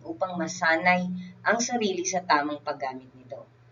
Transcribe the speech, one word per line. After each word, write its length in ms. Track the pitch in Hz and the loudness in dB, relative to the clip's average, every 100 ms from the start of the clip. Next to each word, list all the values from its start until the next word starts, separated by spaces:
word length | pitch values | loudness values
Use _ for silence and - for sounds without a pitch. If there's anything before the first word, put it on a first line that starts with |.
upang 320 | - 165 185 175 | -8 -4 -4 -2
masanay 720 | 160 - 165 160 180 180 180 - - - | -4 0 2 4 4 4 2 -4 -8 -4
ang 240 | 180 233 | 0 2
sarili 400 | - 240 208 175 | 2 0 0 0
sa 160 | - 180 - | -2 -2 2
tamang 320 | 147 151 147 | 2 2 -4
paggamit 480 | 151 139 135 131 - 131 | -6 -6 -6 -8 -14 -20
nito. 320 | - 131 - _ _ | -16 -14 -16 _ _